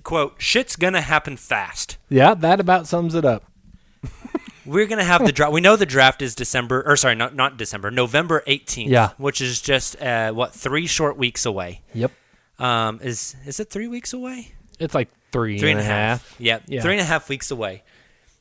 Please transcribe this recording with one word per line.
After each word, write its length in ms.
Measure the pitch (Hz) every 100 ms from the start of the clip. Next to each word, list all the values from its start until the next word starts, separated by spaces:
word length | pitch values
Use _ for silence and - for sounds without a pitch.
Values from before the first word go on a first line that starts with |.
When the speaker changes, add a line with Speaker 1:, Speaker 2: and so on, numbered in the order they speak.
Speaker 1:
quote, 320 | - 165 139 -
"Shit's 400 | - 240 254 -
gonna 240 | 185 185
happen 380 | 139 156 151 127
fast." 580 | - 110 92 - - - -
Speaker 2:
Yeah, 240 | 131 156
that 260 | 175 165 196
about 260 | 185 185 156
sums 280 | 175 170
it 100 | 165
up. 200 | 139 107 - _ _ - _ _
<laughs> 640 | - - - - - - 139
Speaker 1:
We're 200 | 175 208
gonna 180 | 220
have 200 | 180 175
the 80 | 214
draft. 200 | 135 151
We 80 | 160
know 140 | 185 214
the 100 | 165
draft 340 | 135 131 131
is 140 | 127
December, 480 | - 120 131 120 127 147
or 100 | 143
sorry, 180 | 131
not, 200 | 113 117
not 220 | 143 139 120
December, 340 | 104 101 101
November 520 | 123 123 143 170 156 139
eighteenth, 440 | 139 - 123 120
Speaker 2:
Yeah. 220 | 123 107 -
Speaker 1:
which 240 | 139 -
is 220 | 127 120
just, 380 | - 131 - -
uh, 300 | 135 117 110
what, 200 | 113 123
three 340 | - 131 143 170
short 300 | - 147 139
weeks 300 | 120 - 120
away. 340 | 95 90 - _
Speaker 2:
Yep. 180 | 113 123 _ _ _ _ -
Speaker 1:
Um, 420 | 127 117 110 110
is, 320 | 127 113 - 131 139
is 120 | 135
it 120 | 208
three 180 | 202 233
weeks 240 | 240 -
away? 400 | 254 254 254 226 - - -
Speaker 2:
It's, 160 | 160
like, 140 | 147 120 _ _
three 260 | 127 110 101
Speaker 1:
Three 120 | 151
Speaker 2:
and 100 | 104
Speaker 1:
and 80 | 104
Speaker 2:
a 20 |
Speaker 1:
a 40 |
half. 340 | 104 110 120 -
Speaker 2:
half. 120 | -
Speaker 1:
Yep. 220 | 117 113 -
Speaker 2:
Yeah. 160 | 131
Speaker 1:
Three 100 | 165
and 80 | 202
a 40 |
half 260 | 160 160 -
weeks 200 | 135 -
away. 340 | 123 101 95 _ _ _ _ _ _